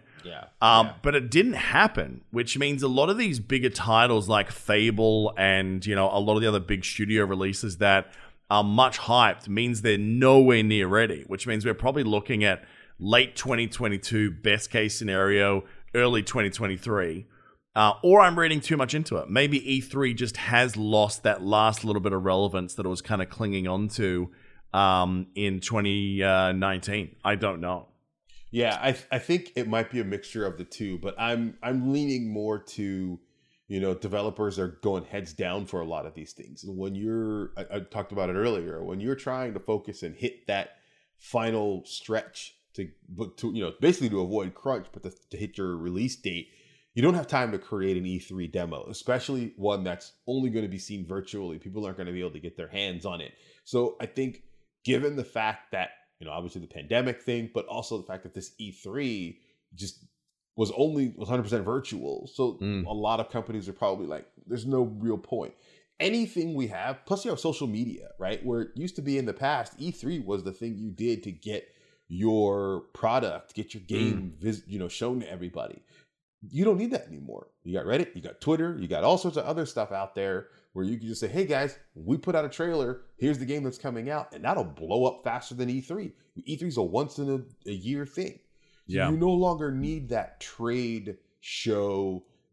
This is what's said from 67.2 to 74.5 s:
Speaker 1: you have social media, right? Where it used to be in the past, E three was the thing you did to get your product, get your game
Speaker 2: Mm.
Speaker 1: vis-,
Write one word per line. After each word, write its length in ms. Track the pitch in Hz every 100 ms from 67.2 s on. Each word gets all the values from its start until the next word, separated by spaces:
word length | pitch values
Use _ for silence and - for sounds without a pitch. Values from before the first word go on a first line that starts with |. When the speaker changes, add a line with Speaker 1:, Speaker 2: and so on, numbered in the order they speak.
| 240
Speaker 1:
you 40 |
have 80 | -
social 260 | 165 - 131
media, 420 | 107 120 - - -
right? 240 | 95 107
Where 200 | 123 120
it 60 | 113
used 220 | 120 175 -
to 60 |
be 160 | 139 139
in 80 | 120
the 80 |
past, 400 | 98 139 147 113 -
E 140 | 156
three 280 | - 120 170
was 260 | 98 101
the 80 | 92
thing 260 | 95 117 104
you 120 | 110
did 320 | 90 117 110
to 60 | 104
get 360 | 82 104 104 - _ _ _ -
your 760 | 87 110 110 104 101 98 95 -
product, 600 | - 110 127 110 78 -
get 200 | - 107
your 80 | 110
game 500 | 92 107 123 - 92 76
Speaker 2:
Mm. 40 |
Speaker 1:
vis-, 200 | 98